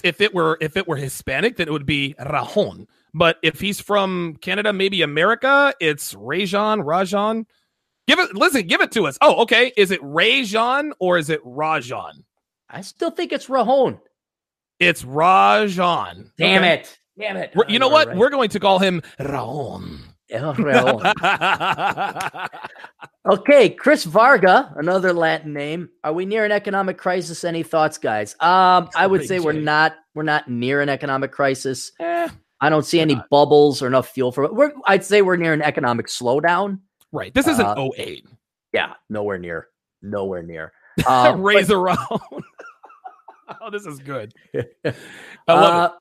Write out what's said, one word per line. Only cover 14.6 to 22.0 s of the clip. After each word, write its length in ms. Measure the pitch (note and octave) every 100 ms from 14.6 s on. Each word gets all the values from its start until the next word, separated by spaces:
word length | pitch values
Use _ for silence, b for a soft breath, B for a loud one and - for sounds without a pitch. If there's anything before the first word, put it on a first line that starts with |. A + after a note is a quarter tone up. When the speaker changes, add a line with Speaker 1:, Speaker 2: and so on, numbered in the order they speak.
| _ -
Speaker 1:
It's 220 | F3 E3
Rajan. 1300 | B2+ C#3+ F3 F#3+ G3+ G#3 G#3 F3+ F3+ D#3 F2+ F2 - -
Speaker 2:
Damn 240 | F3 F#3+
Speaker 1:
Okay. 120 | F3
Speaker 2:
it. 240 | D3+ - - _ -
Damn 180 | G#3+ F#3+
it. 140 | D3+
Speaker 1:
We're, 100 | F3 A3
you 80 | A#3
Speaker 2:
Oh, 20 |
Speaker 1:
know 60 | C4
Speaker 2:
you're 60 |
Speaker 1:
what? 160 | D#4 D4+
Speaker 2:
right. 80 | F3+
Speaker 1:
We're 140 | C4
going 180 | C#4 A3
to 100 | G3+
call 180 | G3+ F#3
him 240 | F#3+ F3 - B
Rajon. 800 | C3+ C3+ A#2 D3 A2+ F#2 F2 D2+ - _ -
Speaker 2:
El 240 | A#2 D3+
Rajon. 580 | C#3 D3+ B2+ B2+ A2+ F#3+
Speaker 1:
<laughs> 1400 | G#3 F3 F#3 F3+ E3+ F3+ D#3+ F3 D#3+